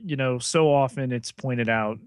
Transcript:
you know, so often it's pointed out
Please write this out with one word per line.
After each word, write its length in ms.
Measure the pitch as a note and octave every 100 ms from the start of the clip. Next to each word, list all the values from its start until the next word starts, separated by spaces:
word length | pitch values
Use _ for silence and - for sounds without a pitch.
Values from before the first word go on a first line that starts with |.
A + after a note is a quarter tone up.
you 140 | G3 C#3
know, 220 | C3 B2
so 340 | - D#3+ D#3
often 400 | C#3+ C3+ C#3 C3
it's 200 | A#2+ -
pointed 360 | - C3+ A#2+ A2+
out 300 | A2+ G#2+ A2+